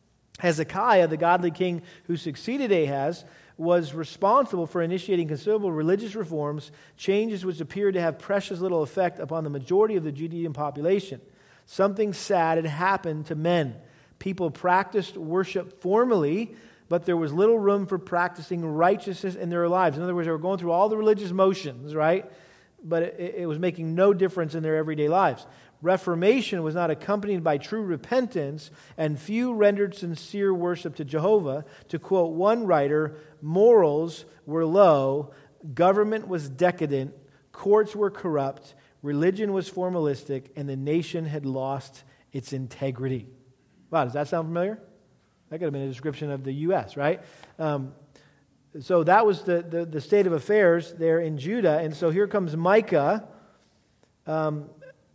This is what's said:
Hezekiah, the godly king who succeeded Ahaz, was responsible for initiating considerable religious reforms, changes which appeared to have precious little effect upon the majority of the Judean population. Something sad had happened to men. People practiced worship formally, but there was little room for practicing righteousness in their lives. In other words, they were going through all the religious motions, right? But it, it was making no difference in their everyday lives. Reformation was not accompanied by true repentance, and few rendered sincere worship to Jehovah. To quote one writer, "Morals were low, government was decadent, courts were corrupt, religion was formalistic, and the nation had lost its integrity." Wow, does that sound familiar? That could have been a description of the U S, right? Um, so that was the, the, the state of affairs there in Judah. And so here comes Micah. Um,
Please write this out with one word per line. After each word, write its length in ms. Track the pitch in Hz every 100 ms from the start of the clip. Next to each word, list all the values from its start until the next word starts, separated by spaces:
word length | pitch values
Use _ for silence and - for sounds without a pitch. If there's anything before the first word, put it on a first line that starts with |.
| _ _ _ -
Hezekiah, 680 | 175 156 156 185 233 202 170
the 100 | 156
godly 340 | 170 180 175
king 320 | 160 185 175 - - -
who 120 | 170
succeeded 540 | 160 131 - 277 254
Ahaz, 520 | 180 139 139 143 175 - - - -
was 380 | 165 175 156
responsible 720 | 156 156 - 196 254 247 180 165
for 160 | 180
initiating 460 | 165 185 180 180 160
considerable 440 | 147 208 214 202
religious 440 | 156 156 202 226 208
reforms, 560 | 165 160 147 151 - - - -
changes 480 | - 202 226 202 185
which 160 | 160
appeared 320 | 151 190 202
to 80 | 185
have 160 | 165 165
precious 420 | - 196 190 175
little 220 | 185 170
effect 380 | 143 - 180 170
upon 240 | 147 160
the 60 | 156
majority 440 | 143 127 185 214 202
of 80 |
the 80 | 156
Judean 420 | 139 165 170 165
population. 680 | 147 147 143 160 196 - 127 - _ _ _ _
Something 460 | - 196 196 214
sad 440 | 170 - 190 160 165
had 80 | 160
happened 640 | 147 185 190 175 156 151
to 80 | 151
men. 400 | 160 175 139 110 - _ _ -
People 320 | 196 190 170
practiced 680 | - 180 185 190 214 175 190
worship 640 | 160 180 185 190 175 -
formally, 720 | 180 214 247 208 143 180 233 - - _ -
but 160 | 170 175
there 120 | 175
was 140 | 156
little 280 | 151 214 226
room 260 | 202 202 190
for 140 | 185
practicing 640 | 185 175 175 175 156 170 165
righteousness 720 | 156 175 196 202 175 196 180
in 160 | 175
their 180 | 175 170
lives. 280 | 180 175 143
In 60 |
other 120 | 180 175
words, 100 | 165
they 60 |
were 80 | 160
going 180 | 175 190
through 140 | 175
all 180 | 170 208
the 80 | 214
religious 340 | 214 208 196
motions, 600 | 185 190 190 147 123 147
right? 320 | 156 156 185 - - - - _ _
But 200 | 180 165
it, 320 | 170 - 175 -
it 60 | 170
was 140 | 151
making 340 | 180 170 165
no 200 | 165 202 190
difference 400 | 185 180 160 160
in 80 |
their 140 | 156 156
everyday 320 | 160 151 147
lives. 360 | 175 180 117 - - - _
Reformation 840 | 160 185 185 170 190 254 - 190
was 120 | 156 165
not 140 | 170
accompanied 540 | 151 - 208 202 190
by 140 | 160 147
true 240 | - 220
repentance, 920 | 202 160 - 254 240 185 139 151 - - - -
and 220 | 156 147
few 340 | - 220 247
rendered 400 | 226 208 202 202
sincere 600 | - 175 160 - 202 196
worship 420 | 180 175 175 175 147
to 80 |
Jehovah. 640 | 143 151 180 214 147 135 151 - -
To 100 | 165
quote 320 | - 190 170
one 340 | 160 196 233 214
writer, 520 | 160 143 151 156 151 - -
"Morals 800 | 151 175 220 226 160 147 165 156 - _ -
were 200 | 160 160
low, 680 | 185 190 143 135 139 143 - - _ 156
government 560 | 123 175 196 208 220 214
was 180 | 175 143
decadent, 640 | 131 180 175 151 139 135 - - _ _
courts 460 | - 202 208 208 208
were 120 | 202
corrupt, 680 | 202 180 147 135 135 - - _ _
religion 500 | 143 143 175 196 214
was 180 | 190 170
formalistic, 800 | 185 185 180 151 135 - 135 131 -
and 140 | 143
the 80 | 135
nation 480 | 139 165 160 170 160
had 200 | 151 139
lost 600 | 131 131 139 - - - _ _
its 220 | 139 123
integrity." 760 | 135 127 - 135 123 135 131 107 - _ _ _ _ -
Wow, 140 | 160 123
does 80 |
that 160 | 143 147
sound 180 | 175 160
familiar? 320 | 170 190 220 - _ _ _ _ _ -
That 100 | 160
could 60 | 170
have 80 |
been 100 | 139
a 40 | 135
description 440 | 127 151 139 147
of 140 | 139 135
the 80 |
U 200 | 139 160
S, 220 | 185 104 -
right? 260 | 147 185 - - - -
Um, 340 | 156 143 135 - - _ _ _ _ _ _ 156
so 240 | 131 180
that 220 | 160 196 220
was 180 | 185
the, 180 | - 175
the, 240 | 170 165 170
the 160 | 151
state 240 | - 208 185
of 80 |
affairs 600 | 160 120 214 185 170 170
there 260 | 175 165 165
in 180 | 165 151
Judah. 400 | 147 240 185 151
And 180 | 160 151
so 140 | 170
here 160 | 170 202
comes 320 | 208 175 156
Micah. 720 | 175 208 214 160 139 214 - - _ _ _ _ _ _ _ _ -
Um, 460 | 156 156 151 143 - 523 - _